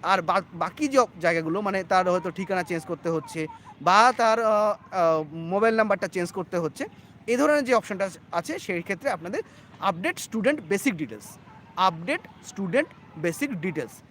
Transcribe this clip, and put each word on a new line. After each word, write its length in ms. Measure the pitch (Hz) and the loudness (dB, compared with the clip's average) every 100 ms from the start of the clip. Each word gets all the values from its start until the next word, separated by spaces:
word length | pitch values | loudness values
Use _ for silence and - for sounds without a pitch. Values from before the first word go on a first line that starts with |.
আর 200 | 165 190 | 2 2
বা-, 200 | 165 185 185 | 2 -2 -2
বাকি 360 | 170 175 - 294 | -6 -6 -2 0
যে 100 | 269 | 4
অপ-, 220 | 240 185 | 2 2
জায়গাগুলো, 400 | 165 165 160 175 | 0 0 0 -2
মানে 240 | 208 190 | 0 -2
তার 260 | 180 185 180 | 2 2 4
হয়তো 200 | 180 180 | 0 -2
ঠিকানা 320 | 170 190 185 | -6 -4 -2
চেঞ্জ 220 | 175 170 | -2 -4
করতে 240 | 160 165 170 | -6 -6 -2
হচ্ছে 380 | 160 151 160 156 - - - | -4 -4 -8 -8 -8 -20 -4
বা 320 | 147 190 240 247 | 4 8 6 6
তার, 280 | 226 220 | 2 4
আহ, 60 | 220 | 2
আহ, 720 | 214 208 214 - 185 165 160 156 | 2 2 0 -4 2 2 2 -2
মোবাইল 440 | 160 165 196 226 226 | -8 -4 2 2 4
নাম্বারটা 300 | 214 196 190 | 2 2 -2
চেঞ্জ 260 | 180 175 | -4 -4
করতে 260 | - 175 180 | -4 -4 -4
হচ্ছে, 280 | 160 - 240 - - - - | -4 -4 -10 -10 -20 -18 -2
এই 100 | 240 | 2
ধরনের 280 | 302 294 | 4 4
যে 100 | 254 | 4
অপশনটা 360 | 240 - 196 190 165 - | 2 2 -4 -4 -6 -6
আছে, 260 | 170 170 339 | -6 -4 -8
সেই 240 | - 180 | -4 -6
ক্ষেত্রে 280 | 170 196 277 | -4 -4 -2
আপনাদের 320 | 190 165 285 - - - - | -4 -6 -8 -8 -14 -20 -4
আপডেট 380 | 190 170 285 359 | -2 0 -2 -4
স্টুডেন্ট 420 | - 220 214 220 | -6 -2 0 0
বেসিক 360 | 170 196 - 180 | -2 -2 0 -2
ডিটেলস, 420 | 139 107 - - - - - - | -6 -10 -16 -20 -20 -20 -16 0
আপডেট 440 | 185 165 175 320 - - - | 0 0 -4 -6 -6 -20 -18
স্টুডেন্ট 420 | - 196 233 320 - - - | -8 -2 0 -2 -6 -20 -6
বেসিক 440 | 165 165 277 208 | -4 -4 -6 -4
ডিটেলস 300 | 185 160 120 - - | -6 -6 -8 -12 -20